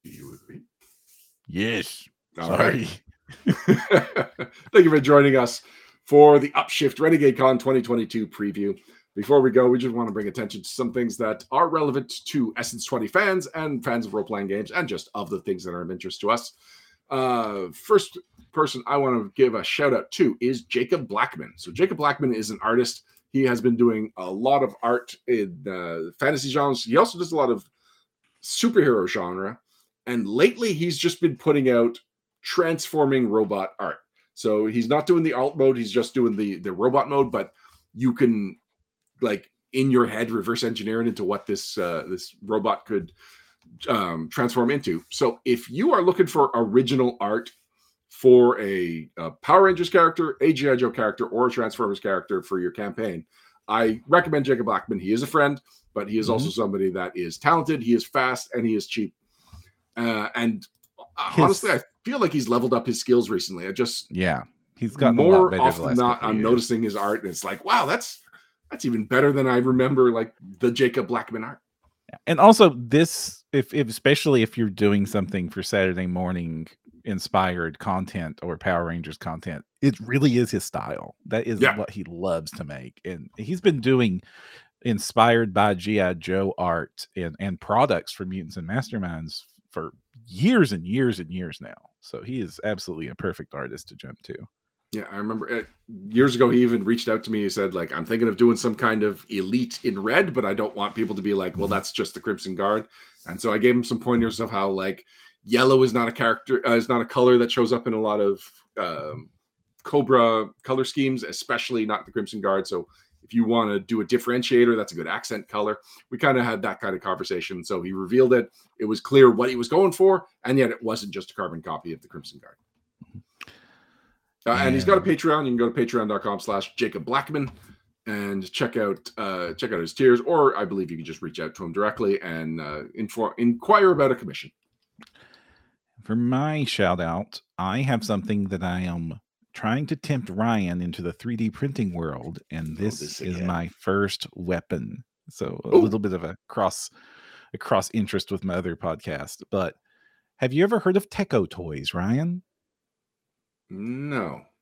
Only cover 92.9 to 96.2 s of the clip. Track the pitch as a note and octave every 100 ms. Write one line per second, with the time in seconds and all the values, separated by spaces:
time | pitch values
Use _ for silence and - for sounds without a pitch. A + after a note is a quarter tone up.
92.9 | D#2+ D2 - F#2+ - D2 C#2+ B1+ - -
93.9 | - C2 - - - - _ _ _ _
94.9 | A2 - G2 G#2 A2 - A#2 - _ -
95.9 | G#2+ G2 A2+